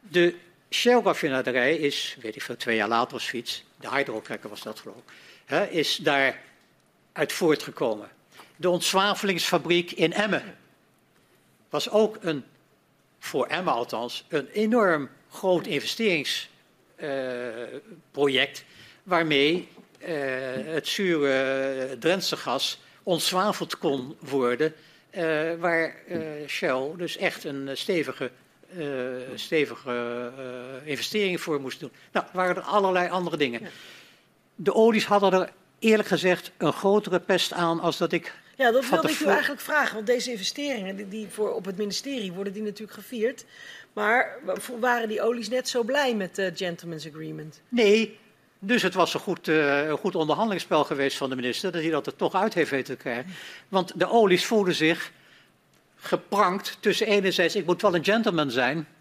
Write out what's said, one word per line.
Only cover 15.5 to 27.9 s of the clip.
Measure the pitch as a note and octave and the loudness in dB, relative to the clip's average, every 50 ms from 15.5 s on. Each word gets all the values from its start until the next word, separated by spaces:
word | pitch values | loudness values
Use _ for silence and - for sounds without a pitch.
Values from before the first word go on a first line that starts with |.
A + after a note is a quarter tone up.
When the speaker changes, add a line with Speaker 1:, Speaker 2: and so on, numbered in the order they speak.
| F3+ E3 - | 2 2 2
Speaker 1:
investerings-, | A#3+ E3 C#3+ - - - - A3+ G#3+ F3+ D#3 C3 - - - - - _ _ _ _ _ _ _ _ _ | -2 -4 -4 -4 -4 -4 0 0 2 2 0 0 -2 -4 -6 -6 -12 _ _ _ _ _ _ _ _ _
eh, | - F3+ D3+ C#3 C3+ C3 B2+ B2+ B2 B2 B2 A2 A#2 A#2+ A2+ B2 C#3 - A3 G3+ D#3 _ _ | -12 -8 -6 -4 -4 -4 -4 -6 -6 -8 -8 -10 -10 -12 -12 -12 -14 -16 -16 -20 -20 _ _
project | _ C#3 C#3+ C#3+ C3 B2+ C3+ C#3+ - - - _ - - - - - _ | _ 2 2 4 4 2 0 0 -2 -14 -18 _ -20 -20 -20 -20 -20 _
waarmee, | _ - F#3 E3 E3+ D#3 D3+ C#3 C#3 D3+ E3 F3+ - - - - - _ _ - | _ 0 0 2 2 4 4 4 4 4 2 0 -2 -8 -18 -20 -20 _ _ -16
eh, | - - E3 D3 C#3+ C3+ C3 B2+ C3+ C3 B2+ C3 B2+ | -10 -8 -6 -4 -4 -4 -4 -4 -6 -6 -6 -8 -6
het | D#3 D#3+ D3+ - - | -4 -4 -4 -4 -4
zure | - - G3+ F#3 E3+ D#3 C#3+ C#3 C3+ C3 C3+ C3 C3+ C3+ C3+ C3+ C3+ C3 C3 C3 C3+ B2 | -2 0 0 2 2 2 2 2 2 2 2 0 0 -2 -2 -2 -4 -4 -6 -6 -8 -2
Drentse | A2+ E3 F3+ G3 - - - | 0 0 0 2 0 -4 -4
gas | - - C#3 B2 C3+ - - - - - - - - | -4 -2 -2 -2 -2 -2 -4 -6 -8 -14 -20 -20 -10
ontzwaveld | _ G#3 F3+ D3+ - - F3+ F#3 F#3+ G#3+ - - F3 D3 - - | _ -2 0 0 0 0 2 2 2 2 0 -2 -4 -6 -8 -2
kon | - E3+ C#3 C#3 B2 C3+ - - | 0 0 0 0 -2 -8 -12 -14
worden, | - C#3 C3+ C#3 B2+ A#2+ B2 A#2+ D3+ D#3+ D#3 - - - - - _ _ | -10 -4 0 2 2 2 2 2 0 -2 -2 -6 -20 -20 -20 -20 _ _
eh, | - G3+ E3+ D#3+ D#3 D3+ D#3 E3 E3+ E3 | -6 -4 -2 0 0 0 -2 -2 -4 -2
waar, | E3+ F3+ E3+ E3 E3 D#3 - - - - | 0 0 2 2 0 -2 -4 -12 -14 -8
eh, | F3+ E3 D#3+ D#3 D3+ D3 D3 | -8 -6 -6 -6 -10 -10 -10
Shell | C#3 - - - E3 C3 C3 C3+ C#3+ E3 | -8 -6 -2 0 0 0 0 0 -4 -4
dus | F3+ F3 D#3+ - | -6 -6 -8 -6
echt | - G3 F3 - - - | -2 -4 -4 -4 -4 -10
een, | D#3+ C#3 C#3 C#3 C#3 | -8 -8 -8 -8 -8
eh, | C3+ | -8
stevige, | - - - | -8 -4 -2